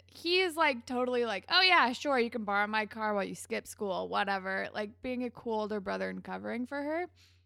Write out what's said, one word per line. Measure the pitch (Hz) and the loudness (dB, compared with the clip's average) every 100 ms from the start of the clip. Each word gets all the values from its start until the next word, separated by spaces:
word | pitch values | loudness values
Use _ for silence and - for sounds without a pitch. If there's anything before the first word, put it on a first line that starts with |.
| - | -14
he | - 330 359 | -6 2 2
is, | 370 311 | 2 4
like, | 311 240 - | 2 2 -2
totally | 247 247 247 | -2 0 2
like, | 233 196 - | 0 -2 0
"Oh, | 349 | 4
yeah, | 370 339 247 | 6 8 6
sure, | 254 294 262 | 2 2 2
you | 233 | 2
can | 240 | -2
borrow | 202 202 208 | -2 0 2
my | 214 214 | 0 -2
car | 220 214 | -4 -2
while | 208 | 0
you | 190 185 | -2 -6
skip | - 214 - | -6 -6 -6
school, | - 208 180 185 | -8 -4 -2 -2
whatever." | 196 202 196 185 190 196 | 0 0 0 -2 -4 -4
Like, | - 214 240 | -4 -8 -8
being | 254 247 | -6 -4
a | 247 | -6
cool | - 233 220 | -6 -4 -2
older | 214 208 | -2 -4
brother | 196 190 190 | -4 -4 -4
and | 185 | -6
covering | 185 185 208 233 247 | -8 -8 -6 -6 -6
for | 285 | -6
her. | 285 320 359 - _ _ | -4 -4 -4 -10 _ _